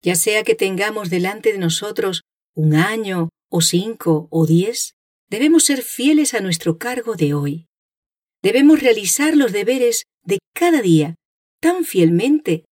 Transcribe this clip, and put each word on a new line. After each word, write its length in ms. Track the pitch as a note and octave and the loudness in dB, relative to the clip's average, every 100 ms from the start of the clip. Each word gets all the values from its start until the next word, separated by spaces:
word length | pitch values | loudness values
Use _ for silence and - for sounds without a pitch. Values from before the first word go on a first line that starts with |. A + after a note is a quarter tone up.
Ya 140 | F3+ F3+ | -2 -2
sea 280 | - G#3+ | 0 0
que 120 | A3 A3 | 0 0
tengamos 540 | F#3+ F#3 G#3 A3 F#3+ | 0 -2 -4 -6 -6
delante 420 | F3+ F3+ G#3+ F#3 | -4 -4 -2 -2
de 60 | G3 | -2
nosotros 680 | E3+ E3 G#3 G#3+ G3+ F#3 _ _ _ | -2 -4 -6 -4 -4 -6 _ _ _
un 220 | - D#3 D3+ | -2 2 2
año, 540 | F#3+ A3+ G#3 F#3 E3 _ _ | 0 -2 -4 -4 -6 _ _
o 120 | F3 | -2
cinco, 640 | D#3+ F3 G#3+ A3+ E3+ D#3 D#3 | 0 0 -4 -6 -2 -2 -2
o 140 | E3 D#3 | -2 2
diez, 500 | E3 G3+ B3 - _ _ _ _ | 2 2 -6 -10 _ _ _ _
debemos 340 | G#3+ D4+ E4 | -2 2 4
ser 180 | - C4+ | 2 -2
fieles 520 | A#3 - C4 D4+ C#4+ | -4 -2 2 2 0
a 80 | A#3 | -2
nuestro 360 | F#3+ E3 F3 E3 | -4 -4 -4 -4
cargo 380 | A#3+ B3+ A#3 G3 | -6 -6 -8 -4
de 180 | D3+ | -2
hoy. 340 | D3 C#3+ E3 _ _ _ _ _ _ _ _ | -2 -4 -8 _ _ _ _ _ _ _ _
Debemos 380 | F#3+ A#3+ C#4+ D4+ | 0 4 6 6
realizar 540 | B3 A3 G3 - D4+ D#4 | 4 0 0 -2 2 2
los 160 | B3+ | 2
deberes 520 | G3+ G3+ C4 A#3+ A#3 - _ | 0 -2 2 0 0 -8 _
de 160 | - G3 _ | -6 -6 _
cada 280 | - F4 D#4+ | -2 2 2
día 340 | G3 E3 D3+ E3 _ _ _ _ | 4 4 2 -6 _ _ _ _
tan 240 | D#4+ F4+ | -2 0
fielmente 840 | E4 F#3+ E3 E3+ B3 D4+ - E3 _ | -2 2 2 2 2 0 0 -6 _